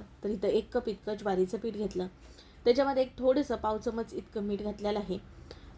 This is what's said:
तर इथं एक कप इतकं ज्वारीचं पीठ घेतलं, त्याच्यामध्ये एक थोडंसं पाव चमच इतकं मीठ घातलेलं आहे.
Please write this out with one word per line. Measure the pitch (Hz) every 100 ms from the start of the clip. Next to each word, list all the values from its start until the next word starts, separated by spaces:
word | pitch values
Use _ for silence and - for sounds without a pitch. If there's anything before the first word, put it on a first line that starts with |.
| 208 -
तर | 202
इथं | 208 196
एक | 214 220
कप | 247 233
इतकं | 196 - 208
ज्वारीचं | 208 185 185 220
पीठ | 226
घेतलं, | 208 202 180 185 - - - - - -
त्याच्यामध्ये | 247 277 262
एक | 254 -
थोडंसं | 254 262 269 226
पाव | 214 220
चमच | 233 226 226
इतकं | - - 220
मीठ | 202 202
घातलेलं | 208 208 208 208
आहे. | 196 185 - - - - -